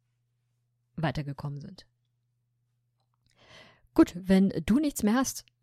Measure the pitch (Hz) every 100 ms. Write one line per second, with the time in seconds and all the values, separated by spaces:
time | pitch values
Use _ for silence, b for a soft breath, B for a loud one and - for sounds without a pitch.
0 | _ _ _ _ _ _ _ _ _ -
1 | 156 156 139 139 147 143 - 185 - _
2 | _ _ _ _ _ _ _ _ _ _
3 | _ _ _ B B B B B B -
4 | 320 180 185 190 196 - 160 247 294 -
5 | 175 247 262 - - _